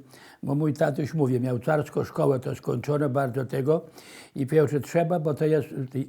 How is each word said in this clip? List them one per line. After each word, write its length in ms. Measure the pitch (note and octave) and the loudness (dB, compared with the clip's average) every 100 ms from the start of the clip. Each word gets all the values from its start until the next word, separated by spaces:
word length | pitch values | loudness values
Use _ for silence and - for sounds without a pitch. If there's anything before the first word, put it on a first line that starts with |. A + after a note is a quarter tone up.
| - - - - | -8 -20 -20 -10
bo 120 | - | -2
mój 180 | C#3+ D#3 | 0 0
tatuś, 420 | C3+ C#3 C#3 D3 | 2 0 0 -2
mówię, 260 | D#3+ C3+ B2 | 2 2 2
miał 180 | B2+ B2 | 0 -2
carsko 460 | - D3+ C#3+ - | 0 0 0 -4
szkołę, 360 | - - D3+ C3 | -4 0 2 2
to 140 | C#3 | -2
skończone 540 | C3 - C3 A2 D3 D3 | -8 -4 -4 0 0 0
bardzo 360 | B2+ C#3 A#2+ | 0 -2 -2
tego 360 | B2+ C3+ C3+ E3 - - - - - - | -4 -2 2 0 0 -18 -20 -20 -12 -6
i 100 | C3 | 2
powiedział, 220 | D#3 C#3+ | 4 4
że 120 | D3 | 2
trzeba, 400 | A2 E3+ E3 F3 | 0 0 2 0
bo 140 | D#3 | 0
to 120 | C#3+ D#3 | 0 2
ja, 140 | D#3 - - B2+ C3 | 2 0 -6 -6 -6